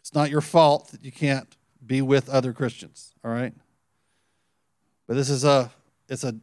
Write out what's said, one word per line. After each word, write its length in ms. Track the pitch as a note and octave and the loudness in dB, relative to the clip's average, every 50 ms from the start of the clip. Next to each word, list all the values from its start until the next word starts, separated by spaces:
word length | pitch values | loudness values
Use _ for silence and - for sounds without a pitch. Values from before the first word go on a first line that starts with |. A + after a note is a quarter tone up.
It's 140 | _ - _ | _ -6 _
not 160 | D3 D3 D3 | -2 -2 0
your 100 | C#3+ D3+ | 0 -4
fault 500 | D3 - - E3+ D#3+ D3 C#3+ D3+ - - | -4 2 4 6 6 6 4 2 -2 -12
that 140 | - - - | -20 -20 -20
you 80 | C#3 - | -20 -10
can't 440 | - D#3 C#3+ C3+ C3 A#2+ _ _ _ _ _ _ _ B2+ | -4 -2 -2 -2 -2 -4 _ _ _ _ _ _ _ -8
be 160 | A2 C3 C3+ C3+ | -4 -2 -2 2
with 260 | C3 C#3 C#3 C3+ C3 | 2 2 2 2 2
other 240 | C3+ C3+ B2 C3 A2+ | 0 0 0 0 -6
Christians, 640 | - C3+ A#2 - - G2 D#2+ _ - - - _ _ _ | -4 -6 -6 -6 -8 -20 -20 _ -20 -20 -20 _ _ _
all 60 | A#2 | -8
right? 240 | A2+ A#2+ B2 A#2+ - _ _ _ _ _ _ _ _ _ _ _ _ _ _ _ _ _ _ _ _ _ _ _ _ _ _ _ _ _ _ | -6 -6 -6 -8 -10 _ _ _ _ _ _ _ _ _ _ _ _ _ _ _ _ _ _ _ _ _ _ _ _ _ _ _ _ _ _
But 80 | - A#2 | -6 -4
this 160 | C3+ C#3 C3 | -4 -2 -2
is 140 | C#3+ B2+ B2 | -2 0 2
a, 260 | D3 C#3 C3+ B2 A#2+ _ _ _ _ _ _ _ _ | 4 4 4 2 -2 _ _ _ _ _ _ _ _
it's 160 | C3 A#2 - | -12 -8 -8
a, 100 | B2+ A2+ A2 | -8 -10 -10